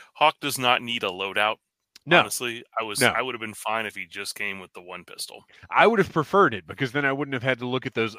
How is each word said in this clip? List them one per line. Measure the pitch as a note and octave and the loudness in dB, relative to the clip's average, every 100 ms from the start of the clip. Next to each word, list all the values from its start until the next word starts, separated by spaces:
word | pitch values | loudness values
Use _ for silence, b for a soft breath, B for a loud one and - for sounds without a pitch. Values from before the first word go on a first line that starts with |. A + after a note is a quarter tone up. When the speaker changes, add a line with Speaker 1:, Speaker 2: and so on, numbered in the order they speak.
| B | B
Speaker 1:
Hawk | - D3+ - | 2 2 2
does | D3 B2+ | -4 0
not | B2 B2 | 2 2
need | A#2+ A#2 | 0 -4
a | G#2 | -4
loadout. | F2+ G2 G2+ G#2 F2 _ _ _ - | -4 -4 0 0 -2 _ _ _ -18
Speaker 2:
No. | C#3+ E3+ | 4 4
Speaker 1:
Honestly, | A2 - A#2+ A#2 - A2+ | 4 -2 -6 -8 -8 -6
I | |
was, | A2 G#2 | -4 2
Speaker 2:
No. | A#2+ | 2
Speaker 1:
I | A2 | 2
would | B2+ | -2
have | A#2 | -6
been | A2 | -10
fine | - A2 A2+ G#2 | -8 -4 -4 -4
if | G2 | -10
he | F2 | -12
just | G2+ G2 - | -10 -10 -8
came | G#2 F#2+ | -8 -8
with | F2+ | -14
the | F#2+ | -18
one | F2+ F2+ | -16 -16
pistol. | - - - - _ B - | -16 -14 -14 -16 _ B -2
Speaker 2:
I | B2 G3 | 4 6
would | A3+ | 6
have | E3+ | 2
preferred | D#3+ C#3 G3 E3 | -2 2 4 4
it | G2+ - | 2 -10
because | - C3 | -6 -4
then | C#3+ | 0
I | C#3 | 0
wouldn't | C#3 C#3+ | -2 -4
have | C3 | -2
had | C3 A#2+ | -2 -2
to | B2 | -2
look | B2+ B2+ | -4 -2
at | |
those | A#2 A2+ | -2 -2